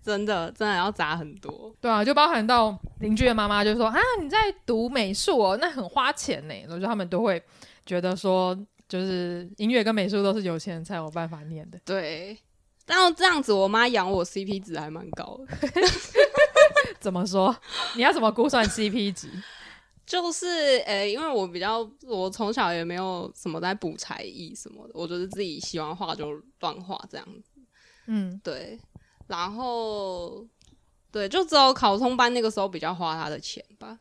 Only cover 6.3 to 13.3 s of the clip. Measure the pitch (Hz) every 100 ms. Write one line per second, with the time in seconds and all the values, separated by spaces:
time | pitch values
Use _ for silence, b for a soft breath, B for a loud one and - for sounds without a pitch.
6.3 | 156 151 107 - 170 202 214 180 175 226
7.3 | 170 _ B B B - 180 180 180 196
8.3 | 185 180 185 208 _ _ 185 185 180 175
9.3 | 175 180 208 208 247 214 220 180 202 202
10.3 | 214 190 165 196 165 170 185 156 165 160
11.3 | 160 151 160 170 180 - 190 156 160 190
12.3 | 220 _ _ _ _ - 349 359 330 370